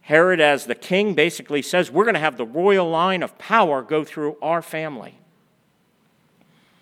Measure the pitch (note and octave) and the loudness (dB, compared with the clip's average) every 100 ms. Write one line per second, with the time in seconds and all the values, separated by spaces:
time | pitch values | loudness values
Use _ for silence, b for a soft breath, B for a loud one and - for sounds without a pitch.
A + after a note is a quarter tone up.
0 | - D#3 F3+ F3+ D3 C#3 A2+ A#2 - F3+ | 2 4 4 4 4 2 -2 -10 -2 0
1 | G#3 D#3 D#3 D#3+ C3 D3 - F3+ D#3+ C#3 | 0 2 0 -2 -6 -6 -2 -2 0 0
2 | A3+ F3 D#3 B2 A2+ C3+ F#3+ G3 E3+ D#3+ | 2 2 -2 -4 -6 0 2 2 2 0
3 | F3+ F#3 C3 - - A3 F3+ C3+ A2 D#3 | 0 0 -6 -10 0 2 4 0 -2 -4
4 | D3 - D3 D3+ D3+ E3 - D#3+ D#3 B2+ | -4 -6 -6 -4 -2 -2 -4 -8 -8 -10
5 | F2 - _ _ _ _ _ _ _ _ | -14 -20 _ _ _ _ _ _ _ _
6 | _ _ _ _ b b b b | _ _ _ _ b b b b